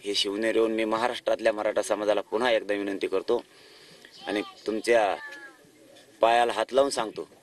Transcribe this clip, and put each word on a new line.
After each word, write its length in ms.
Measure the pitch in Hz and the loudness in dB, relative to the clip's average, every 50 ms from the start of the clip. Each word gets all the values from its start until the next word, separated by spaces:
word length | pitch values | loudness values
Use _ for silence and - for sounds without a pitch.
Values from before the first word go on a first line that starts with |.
| - | -8
हे 100 | 101 101 | -4 -2
शिवनेरीहून 580 | - - 101 98 104 113 113 101 113 113 113 | -2 -2 -2 -2 -2 0 0 2 2 2 2
मी 140 | 110 110 110 | 2 0 -2
महाराष्ट्रातल्या 680 | 107 113 110 120 120 117 - - 110 110 104 113 113 107 | -2 0 0 -2 -2 -4 -2 -2 -2 -2 2 2 0 0
मराठा 280 | 107 104 107 98 110 | 0 -2 -2 -2 -2
समाजाला 400 | 104 - 107 104 104 104 104 101 | -2 -2 -2 0 0 0 0 0
पुन्हा 300 | - - 104 110 123 127 | 0 -2 -2 0 2 2
एकदा 220 | 113 104 95 98 104 | 2 2 0 -2 -2
विनंती 340 | 101 98 101 98 92 - | -2 -2 -4 -4 -4 -2
करतो 360 | - 95 95 - - 120 113 - - - - - - - - - - - - - - - - - | -2 -2 -2 0 0 -2 -2 -2 -6 -18 -20 -20 -20 -20 -20 -20 -20 -20 -20 -20 -20 -20 -12 -8
आणि 140 | 90 101 104 92 - - - - | -6 -4 -4 -6 -8 -12 -10 -6
तुमच्या 480 | 101 110 107 - 113 117 113 104 95 82 - - - - - - - - - - - - - - - - - - - - - | -6 -6 -2 0 2 4 4 4 2 0 -4 -8 -12 -14 -16 -18 -20 -20 -20 -20 -20 -20 -20 -20 -20 -20 -20 -20 -20 -2 2
पायाला 320 | 110 117 117 120 120 117 104 | 2 4 6 4 4 2 2
हात 200 | 107 110 - 117 | -2 -2 2 2
लावून 160 | 135 139 139 | 2 2 2
सांगतो 400 | - 131 113 104 87 85 76 - - - | 0 -2 -4 -4 -6 -10 -12 -14 -18 -20